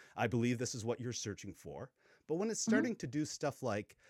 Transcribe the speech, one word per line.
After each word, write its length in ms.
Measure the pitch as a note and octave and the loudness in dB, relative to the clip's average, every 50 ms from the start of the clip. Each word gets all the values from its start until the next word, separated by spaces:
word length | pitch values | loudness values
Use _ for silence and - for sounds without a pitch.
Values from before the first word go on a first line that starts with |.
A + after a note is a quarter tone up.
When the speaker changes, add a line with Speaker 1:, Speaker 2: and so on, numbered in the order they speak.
| - - - | -20 -12 -2
Speaker 1:
"I 120 | - A#2 | 0 0
believe 320 | A#2 B2 A#2+ A#2 A#2+ B2 A#2 | 2 4 4 4 4 2 2
this 160 | B2+ - - | 0 -4 -4
is 100 | A#2+ G#2 | -4 -2
what 160 | A#2 A#2+ - | -2 -2 -2
you're 100 | A#2 B2 | -4 -4
searching 420 | A2 - - G#2+ F#2+ - - D#2 D2+ | -4 -4 -4 -4 -6 -6 -8 -12 -12
for." 380 | - - D2 D2 C#2+ B2 - _ _ _ - - _ _ | -12 -12 -12 -10 -10 -10 -12 _ _ _ -20 -20 _ _
But 80 | - D#3 | -2 0
when 140 | E3+ G#3 A3+ | 0 0 0
it's 120 | G#3+ - | 0 0
Speaker 2:
Mm-hmm. 100 | - A3+ | 2 4
Speaker 1:
starting 240 | A3 - E4 A#3+ A3 | 6 6 4 2 0
to 100 | - - | -4 -6
do 160 | C3+ A#2 D3+ D#3 | -4 -2 -2 -2
stuff 400 | - - - - C#3+ - - C3+ | -2 -2 -2 -2 -2 -2 0 0
like, 320 | A#2+ G2+ G#2 G#2 - - _ - | 0 0 0 -2 -4 -12 _ -20